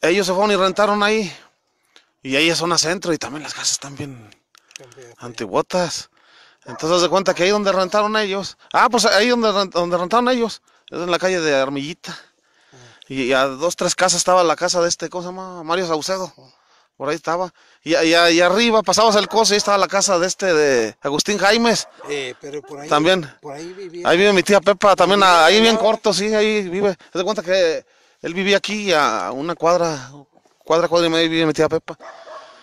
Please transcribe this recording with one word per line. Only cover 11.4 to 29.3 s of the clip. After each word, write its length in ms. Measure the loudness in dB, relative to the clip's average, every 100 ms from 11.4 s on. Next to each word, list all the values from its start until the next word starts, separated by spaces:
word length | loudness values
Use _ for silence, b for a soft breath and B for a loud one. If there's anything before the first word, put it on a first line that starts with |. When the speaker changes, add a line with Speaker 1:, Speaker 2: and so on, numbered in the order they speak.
| 0 0
Speaker 1:
Armillita. 560 | 0 -4 -10 -12 -16 -18 -20 _ b b b
Speaker 2:
Ah. 40 | b b b -10
Speaker 1:
Y, 160 | -4
y 100 | 0
a 120 | 2 0
dos, 300 | -2 -4 -2
tres 200 | -4 0
casas 220 | 0 0
estaba 260 | 2 4
la 120 | 2 0
casa 260 | -2 0
de 80 | -2
este, 200 | -2 -8
¿cómo 120 | -10
se 40 | -10
llama? 340 | -12 -14 -12
Mario 220 | -4 -4 -2
Saucedo. 460 | -4 -4 -6 -8 -14
Speaker 2:
Ah. 40 | -20 b b b b -10
Speaker 1:
Por 120 | -8
ahí 60 | -6
estaba. 380 | -4 -4 -6 -12 b b
Y, 120 | -2 0
y, 180 | 4
y 280 | 4 4 4
arriba 420 | 4 4 2 2
pasabas 320 | 2 2 4 2
el 120 | 2
coso 260 | 0 2
y 40 | 2
estaba 200 | 2 0
la 100 | 0
casa 300 | 0 0 0
de 80 | 0
este, 260 | -2 0
de 440 | 2 4 2 0 -4
Agustín 360 | -6 -4 -2 0
Jaimes. 500 | 2 2 2 0 -4 -12 -10
Speaker 2:
Eh, 260 | -8 -8 -12
pero 200 | -14 -14
por 180 | -14 -14
ahí, 100 | -2
Speaker 1:
También. 420 | 2 2 0 -2 -14
Speaker 2:
por 120 | -16
ahí 180 | -14 -14
vivía. 340 | -16 -16 -6 0
Speaker 1:
Ahí 100 | 4
vive 160 | 4
mi 100 | 4
tía 160 | 4 4
Pepa, 360 | 4 2 4 4
también 240 | 4 4
Speaker 2:
Vivía 220 | 6 6
Speaker 1:
a-, 40 | 6
ahí 100 | 6
bien 60 | 4
Speaker 2:
al 60 | 2
lado. 100 | 2
Speaker 1:
corto, 280 | 0 0
sí, 200 | -2 0
ahí 340 | 0 0 0 -4
vive. 220 | -2 -2
Haz 240 | -4 -8
de 100 | -6
cuenta 180 | -4 -4
que 420 | -2 0 0 -2 -8 b b b
él 120 | -10
vivía 240 | -4 0 0
aquí 340 | 0 -6 0
a 400 | 2 2 0 -4